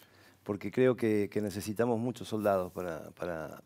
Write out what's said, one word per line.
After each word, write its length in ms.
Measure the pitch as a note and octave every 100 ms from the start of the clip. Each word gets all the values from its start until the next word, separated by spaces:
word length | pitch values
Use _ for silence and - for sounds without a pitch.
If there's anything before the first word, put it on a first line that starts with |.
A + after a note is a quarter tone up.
| - - - _
Porque 280 | - G2 G2+
creo 260 | B2 B2+ A#2+
que, 320 | A2+ G#2+ G2+
que 120 | G#2+
necesitamos 560 | G#2 G2 G2+ G2+ A#2+ A2+
muchos 280 | B2 - F#2
soldados 440 | A2 G#2 G2 F2+
para, 380 | F#2+ F2+ D#2 D#2
para, 520 | - F2 E2 D#2 -